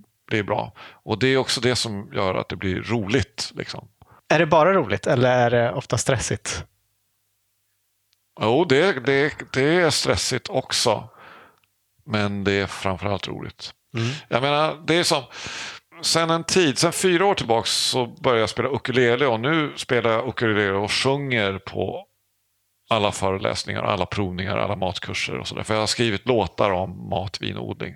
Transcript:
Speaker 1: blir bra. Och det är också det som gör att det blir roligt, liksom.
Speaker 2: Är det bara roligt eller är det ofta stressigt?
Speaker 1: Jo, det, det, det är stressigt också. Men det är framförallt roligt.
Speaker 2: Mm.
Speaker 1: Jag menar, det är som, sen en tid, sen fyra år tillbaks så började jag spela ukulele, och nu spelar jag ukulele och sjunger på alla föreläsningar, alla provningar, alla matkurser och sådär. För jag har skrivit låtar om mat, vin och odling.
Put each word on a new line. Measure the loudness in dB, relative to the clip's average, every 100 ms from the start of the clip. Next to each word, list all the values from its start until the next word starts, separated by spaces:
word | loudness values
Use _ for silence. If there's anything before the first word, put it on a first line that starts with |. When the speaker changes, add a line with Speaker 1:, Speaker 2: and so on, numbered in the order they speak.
| -18 _ -4
Speaker 1:
blir | -2
bra. | 0 -2 -4 -10 -20 -10
Och | -4 0
det | 2
är | 2
också | 0 0
det | 0 0
som | -2 -6 -6
gör | -2 0
att | -2 -4
det | -4
blir | -4 -4
roligt, | -2 -4 0 0 -2 -6 -10
liksom. | -10 -10 -12 -16 _ -20 -16 0
Speaker 2:
Är | 2
det | 6
bara | 6 6
roligt | 4 2 -2 0
eller | 2 4
är | 4 4
det | 4 2
ofta | -2 -4 -2
stressigt? | 0 0 0 -4 -6 -8 -10 _ _ _ _ _ _ _ _ _ _ _ _ _ _ _ _ -4
Speaker 1:
Jo, | 2 2
det, | 4 4 4 2 2
det, | 2 2 -2 -4
det | 0 2 4
är | 4
stressigt | 2 2 0 0 -4 -4
också. | -4 -2 0 2 0 -4 -18 -20 -20 -20 _ _ _ _ _ -4
Men | -2 -2 -2
det | 0
är | 0 0
framförallt | -4 -4 -2 -4 -4 -6
roligt. | -10 -12 -14 -18 -18 _ -6
Speaker 2:
Mm. | -4 -6 -4
Speaker 1:
Jag | -2
menar, | 0 0 0 -2 0
det |
är | 2
som, | 2 0 -4 -12 -12 -12 -12 -14 -20 -6
sen | 0 2 2
en | 0
tid, | 2 2 4 4
sen | 0
fyra | 2 2 4 2
år |
tillbaks | 2 2 0 2
så | 0 0 0 -4
började | -2 2 2
jag | 2
spela | 0 -2
ukulele, | -2 0 2 4 4 2
och | 2
nu | 0 0 -2 -6
spelar | -2 2 2
jag | 2 0
ukulele | 0 0 2 2
och | 0 0
sjunger | 0 0 -2 -2 0 0 -2
på | -6 -4 -4 -6 -12 _ _ _ _ _ _ _ -4
alla | 0 0
föreläsningar, | 0 -2 0 -2 -2 -6 -4
alla | -2 0 -2
provningar, | -2 -4 -4 -4 -2
alla | -2 -2
matkurser | -4 -4 -6 -6 -6 -6
och | -8
sådär. | -6
För | -2
jag | 0
har | 0
skrivit | 0 0 0 0
låtar | 0 0 0 2
om | 2 -2 -8 -6
mat, | -6 -6 -6
vin | -8 -8
och | -8
odling. | -8 -10